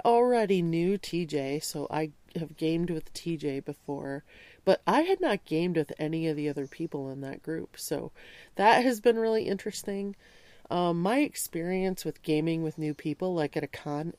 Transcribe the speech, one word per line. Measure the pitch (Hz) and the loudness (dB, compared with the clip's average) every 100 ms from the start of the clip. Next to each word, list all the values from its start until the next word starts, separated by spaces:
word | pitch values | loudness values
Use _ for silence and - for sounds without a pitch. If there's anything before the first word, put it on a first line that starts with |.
already | - 233 247 240 208 196 | 4 6 6 4 4 2
knew | 170 165 175 202 | 2 2 2 0
T | - 170 165 | -2 -4 -2
J, | 151 135 147 | -2 -2 -4
so | - 151 - | -6 -6 -4
I | 151 160 - - 175 | -4 -4 -6 -10 -8
have | 156 156 | -8 -2
gamed | 160 165 175 | 0 0 0
with | 160 - | -4 -6
T | - 170 160 | -8 -6 -4
J | 147 135 | -2 -4
before, | 143 143 - 143 143 139 - - - - | -6 -10 -8 -8 -6 -8 -10 -20 -20 -2
but | - 185 - | 2 4 4
I | 240 | 4
had | 349 370 | 4 2
not | 330 202 | 2 0
gamed | - 160 180 160 | 0 0 0 0
with | 147 - | -2 -4
any | 156 165 160 | -4 -2 -2
of | 151 | -2
the | 147 | -2
other | 143 139 | -4 -6
people | - 160 147 135 | -8 -8 -6 -8
in | 135 | -8
that | 135 - | -10 -10
group, | - 160 - - | -8 -8 -8 -12
so | - 147 - - - - - - | -6 -6 -6 -14 -20 -20 -10 4
that | 202 240 | 6 6
has | 254 226 | 4 2
been | 240 226 | 2 4
really | 226 220 - | 2 0 0
interesting. | 196 214 - - 196 202 202 - - - - - | -4 -6 -8 -6 -6 -8 -10 -18 -20 -20 -18 -4
Um, | 175 175 170 | 0 2 2
my | 185 262 | 2 2
experience | 294 - - 165 170 185 185 185 | 0 -2 -8 -6 -2 0 0 -2
with | 160 - | -6 -6
gaming | - 151 160 165 | 0 2 2 0
with | 160 156 | -2 -2
new | 151 | -4
people, | 147 160 147 185 | -2 -4 -2 -2
like | 170 147 156 | 0 0 -2
at | |
a | 143 | -6
con, | - 151 147 165 | -8 -6 -6 -6